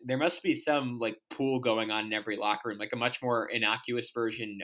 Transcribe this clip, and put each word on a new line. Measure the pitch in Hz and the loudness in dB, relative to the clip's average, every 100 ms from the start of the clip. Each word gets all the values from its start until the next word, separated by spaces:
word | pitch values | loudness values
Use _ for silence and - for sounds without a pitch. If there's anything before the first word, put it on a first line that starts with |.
| 123 | -2
there | 131 | 2
must | 165 - | 2 2
be | 185 | 0
some, | 131 - 147 131 120 | 2 2 2 0 -2
like, | 113 110 _ | -4 -4 _
pool | - 135 131 | -2 2 2
going | 123 110 110 | 4 2 2
on | 107 110 | -2 0
in | |
every | 107 104 104 | -2 -2 -2
locker | 104 104 117 | 0 0 -2
room, | 104 | -6
like, | 107 | -4
a | - | 0
much | 123 - | 0 2
more | 127 117 107 | 0 0 0
innocuous | 117 107 113 - 120 120 | 0 2 0 -2 -4 -2
version | 120 113 110 110 98 | -2 -2 -2 -8 -8